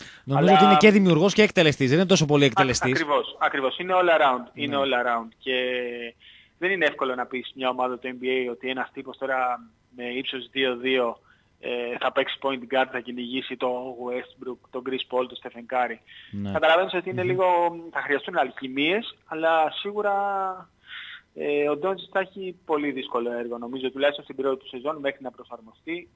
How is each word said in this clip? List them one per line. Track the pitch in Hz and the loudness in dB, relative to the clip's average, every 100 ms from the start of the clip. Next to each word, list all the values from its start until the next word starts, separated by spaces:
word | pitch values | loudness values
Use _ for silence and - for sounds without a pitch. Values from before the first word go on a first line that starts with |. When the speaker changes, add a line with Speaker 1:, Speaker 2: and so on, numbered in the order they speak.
| - - | -14 -16
Speaker 1:
Νομίζω | - 139 175 | -2 4 6
Speaker 2:
Αλλά | 151 | 8
Speaker 1:
ότι | 151 | 8
είναι | 151 | 10
και | 214 | 8
δημιουργός | 208 185 156 190 | 8 6 6 4
και | - | 4
εκτελεστής. | 214 - 156 139 131 | 4 6 4 4 2
Δεν | 151 | 2
είναι | 190 | 4
τόσο | 180 151 | 4 6
πολύ | 147 | 6
Speaker 2:
Α, | 143 | 4
Speaker 1:
εκτελεστής. | - 135 120 123 | 4 2 2 0
Speaker 2:
ακριβώς, | 135 151 139 - - | 0 2 0 0 -2
ακριβώς. | 151 143 131 - | -2 0 -2 -2
Είναι | 180 185 | 0 2
all | 175 160 | 4 6
around. | 143 127 120 | 4 2 -4
Είναι | - 143 139 | -8 -2 0
Speaker 1:
Ναι. | 139 | 2
Speaker 2:
all | 123 123 | 2 0
around. | 117 113 - | -2 -4 -10
Και | 131 127 127 127 123 120 117 - - - _ _ | -4 -2 -2 -4 -6 -8 -12 -16 -20 -20 _ _
δεν | 180 | -4
είναι | 190 151 | 0 0
εύκολο | - 131 127 | 0 -4 -4
να | 120 | -6
πεις | 127 120 135 | -8 -10 -4
μια | 127 | -4
ομάδα | 127 127 120 | -2 -2 -4
του | 127 127 | -10 -6
N | |
B | 127 | -2
A | 131 123 | -2 -4
ότι | 117 127 | -6 -6
ένας | 131 117 | -6 -8
τύπος | 139 131 120 | -12 -16 -10
τώρα | 135 131 127 120 117 _ _ 123 | -4 -2 -2 -4 -10 _ _ -12
με | |
ύψος | 123 127 135 131 117 | -8 -8 -8 -10 -8
δύο | 135 131 123 | -2 -2 -2
δύο, | 131 131 120 - _ _ _ _ | 0 0 0 -4 _ _ _ _
ε, | 135 120 120 117 | -8 -6 -6 -4
θα | 131 | -2
παίξει | 135 135 - | -2 -4 -4
point | 135 131 120 | -6 -6 -2
guard, | 131 135 | -2 0
θα | 127 | -4
κυνηγήσει | 120 123 120 131 - 127 | -8 -10 -8 -8 -8 -6
τον | 127 123 131 120 123 | -4 -4 -8 -10 -8
Westbrook, | 123 - _ 127 120 _ | -8 -10 _ -12 -12 _
τον | 131 127 | -10 -6
Chris | 131 - 127 | -6 -2 -2
Paul, | 127 | -2
τον | 123 | -8
Stephen | 123 120 120 | -16 -16 -6
Curry. | 127 120 113 _ - - | -2 -2 -6 _ -20 -14
Speaker 1:
Ναι. | 101 101 | -8 -4
Speaker 2:
Καταλαβαίνεις | 165 160 165 190 | 2 4 4 2
ότι | 180 180 | -4 -4
είναι | 185 | -4
Speaker 1:
Μμμ. | 180 | -2
Speaker 2:
λίγο, | 185 185 175 175 170 165 | 2 2 2 2 -2 -8
θα | 143 | -8
χρειαστούν | 135 139 - 175 | -2 -2 -2 -2
αλχημίες, | 135 - 135 131 151 202 233 - _ | -2 -4 -8 -2 0 0 -4 -14 _
αλλά | 160 160 165 156 | -2 2 2 2
σίγουρα, | - 202 208 208 196 202 196 190 185 175 _ - - - - _ 160 | -2 -6 -4 -2 -2 -2 -4 -6 -8 -16 _ -20 -18 -16 -20 _ -8
ε, | 147 147 147 | -2 0 0
ο | 147 | 0
Doncic | 190 190 - | -2 -4 -4
θα | 196 | -4
έχει | 190 196 185 175 - | -4 -8 -12 -12 -4
πολύ | 156 147 | -2 -2
δύσκολο | 131 123 123 120 | -4 -4 -4 -2
έργο, | 120 120 120 | -4 -6 -8
νομίζω, | 120 131 127 | -8 -6 -6
τουλάχιστον | 135 143 147 | 0 0 0
στην | 151 135 | -8 -4
πρώτη | 135 131 | -2 -4
του | - | -6
σεζόν, | 127 135 156 | -10 -8 -6
μέχρι | 139 135 | -6 -6
να | 127 | -12
προσαρμοστεί | 117 123 117 113 _ 160 175 175 | -14 -18 -20 -20 _ -12 -12 -12